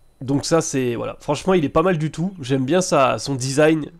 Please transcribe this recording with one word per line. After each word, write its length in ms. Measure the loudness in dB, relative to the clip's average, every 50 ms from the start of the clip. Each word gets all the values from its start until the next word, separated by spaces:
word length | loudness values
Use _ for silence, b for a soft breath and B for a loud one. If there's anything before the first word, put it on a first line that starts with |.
| _ _ _ -10
Donc 240 | -4 -2 -2 -2 0
ça 160 | 2 0 0
c'est, 340 | 0 0 -2 -2 -2 -2 -2
voilà, 200 | -4 -6 -8 -10 -8
franchement 340 | -4 -4 -4 -2 0 2 2
il 100 | 2 2
est 60 | 2
pas 120 | 2 2
mal 140 | 2 2 0
du 140 | 0 -2 -4
tout, 240 | -4 -4 -6 -6 -6 -6
j'aime 240 | -4 -2 -2 0 0
bien 160 | 2 0 0
sa, 380 | 2 2 2 4 4 2 2 -2
son 160 | -4 -6 -6
design. 560 | -4 -4 -2 2 4 4 4 4 2 -2 -8 -14